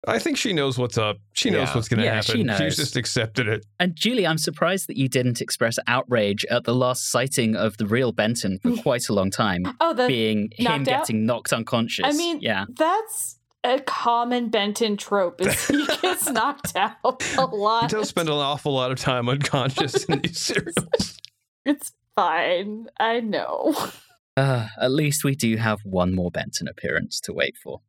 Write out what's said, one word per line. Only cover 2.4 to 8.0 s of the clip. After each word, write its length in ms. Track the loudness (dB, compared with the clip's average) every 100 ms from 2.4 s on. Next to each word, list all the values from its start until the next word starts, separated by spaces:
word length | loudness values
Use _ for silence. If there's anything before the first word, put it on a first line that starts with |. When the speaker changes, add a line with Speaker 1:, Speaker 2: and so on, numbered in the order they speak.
Speaker 3:
knows. 140 | 0 0
Speaker 1:
She's 180 | 0 -2
just 200 | -2 -2
accepted 500 | -2 -2 -2 -2 0
it. 180 | -2 -6 _
Speaker 3:
And 140 | 0 2
Julie, 300 | 0 2 2
I'm 120 | 0
surprised 480 | -2 0 0 0 -4
that 80 | -2
you 120 | 2
didn't 320 | 2 0 -2
express 360 | -4 0 0 0 0
outrage 560 | 0 2 2 2 0 0
at 140 | 0
the 100 | 2
last 360 | 2 2 0 0
sighting 460 | 0 0 2 2 2
of 200 | 0 -2
the 80 | 0
real 260 | 2